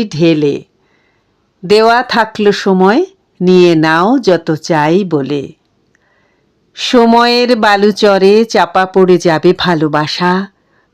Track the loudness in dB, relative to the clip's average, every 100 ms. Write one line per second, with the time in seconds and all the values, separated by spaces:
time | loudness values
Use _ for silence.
0 | -4 -2 0 0 -2 -4 -12 _ _ _
1 | _ _ _ _ _ _ -2 2 2 0
2 | -2 -4 -4 -2 -2 -2 -2 0 2 0
3 | -4 _ _ _ 2 4 4 2 0 0
4 | 0 0 0 -2 -2 -6 -4 -2 0 -2
5 | -2 -4 -4 -8 -10 -18 _ _ _ _
6 | _ _ _ _ _ _ _ -12 -2 2
7 | 4 2 2 0 0 0 0 2 0 2
8 | 0 2 4 2 2 -2 0 -2 0 0
9 | 2 2 0 0 0 0 -2 -2 -2 -2
10 | -4 -4 -2 -2 -6 _ _ _ _